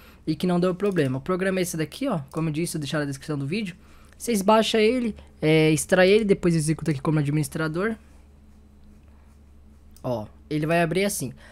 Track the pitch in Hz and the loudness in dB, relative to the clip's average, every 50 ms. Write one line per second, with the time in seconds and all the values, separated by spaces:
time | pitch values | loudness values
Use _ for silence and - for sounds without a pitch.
0 | - - - - - - 156 - - 180 180 175 175 185 180 180 - 208 190 170 | -20 -20 -20 -14 -6 -6 -4 -2 0 0 0 2 2 0 0 0 -2 -2 0 0
1 | 147 131 127 135 - - 185 175 190 196 190 190 180 175 - 160 156 151 - - | 0 0 -2 -4 -4 -4 -4 -2 -2 -2 -2 -2 -4 -4 -4 -6 -6 -6 -6 -6
2 | 262 285 220 165 135 - - 165 160 165 147 151 170 165 - 165 147 135 - 156 | -4 -4 -4 -4 -6 -6 -6 -4 -4 -2 -2 -4 -4 -4 -4 -6 -6 -4 -4 -4
3 | 147 143 139 135 - - 156 139 139 135 170 220 220 180 - - - - - - | -4 -4 -6 -10 -8 -8 -6 -6 -4 -4 -4 -6 -6 -8 -10 -16 -20 -20 -20 -20
4 | - - - - - - 240 202 185 196 214 226 214 - - 226 214 214 247 254 | -20 -20 -20 -12 -4 -2 -2 0 4 4 4 4 4 2 2 2 2 2 2 0
5 | 240 226 202 - - - - - - 156 160 160 156 156 156 147 - - 196 185 | -2 -4 -6 -8 -16 -20 -12 -2 2 4 4 6 6 4 2 2 2 2 4 6
6 | 185 185 202 220 226 196 202 - - 180 165 165 151 156 160 - - 165 156 131 | 6 6 6 4 6 4 2 2 4 2 2 2 2 0 -2 -2 -2 -4 -4 -2
7 | - 165 151 156 147 139 143 156 151 139 - 160 160 156 156 170 190 220 220 214 | 0 0 0 2 0 0 0 0 -2 -2 -4 -4 -4 -4 -2 -2 -2 -4 -4 -6
8 | - - - - - - - - - - - - - - - - - - - - | -12 -20 -20 -20 -20 -20 -20 -20 -20 -20 -20 -20 -20 -20 -20 -20 -20 -20 -20 -20
9 | - - - - - - - - - - - - - - - - - - - - | -20 -20 -20 -20 -20 -20 -20 -20 -20 -20 -20 -20 -20 -20 -20 -20 -20 -20 -20 -12
10 | - 131 123 113 107 - - - - - 147 151 151 151 170 170 170 165 170 185 | -6 -6 -6 -6 -6 -10 -16 -20 -12 -6 -4 -4 -2 0 2 2 2 2 0 0
11 | 196 202 202 - 143 120 - - - - | -2 -2 -2 -4 -8 -8 -10 -14 -20 -20